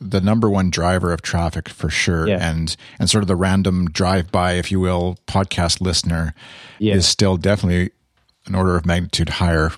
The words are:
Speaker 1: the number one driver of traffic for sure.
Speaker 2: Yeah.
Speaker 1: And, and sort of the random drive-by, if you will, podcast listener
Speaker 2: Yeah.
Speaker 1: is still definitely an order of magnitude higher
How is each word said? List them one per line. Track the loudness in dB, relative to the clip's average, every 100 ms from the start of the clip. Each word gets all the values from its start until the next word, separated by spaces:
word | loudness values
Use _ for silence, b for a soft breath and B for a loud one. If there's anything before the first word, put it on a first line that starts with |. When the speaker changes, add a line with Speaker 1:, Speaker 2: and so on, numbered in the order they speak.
Speaker 1:
the | -4 0
number | 2 2 2
one | 2 0
driver | 0 0 0 0
of | -2
traffic | -2 -2 -2 -4 -10
for | -6 -4
sure. | -2 0 0 0
Speaker 2:
Yeah. | 0 0
Speaker 1:
And, | -2 -4 -6 B B
and | 0
sort | 2
of | 2
the | 0
random | 2 2 2 0 0
drive-by, | 0 0 0 0 0 0
if | 0 -2
you | 0
will, | 0 0 -2 -4 -4
podcast | -2 -2 -2 -2 -2
listener | -2 -2 -2 -2 -4 B B B B B
Speaker 2:
Yeah. | 0
Speaker 1:
is | 2 2
still | 2 2 2
definitely | 0 0 2 0 -2 -6 _ _ _ _ -6
an |
order | 0 2 0
of | 0
magnitude | -2 -2 -2 -2
higher | 0 0 2 0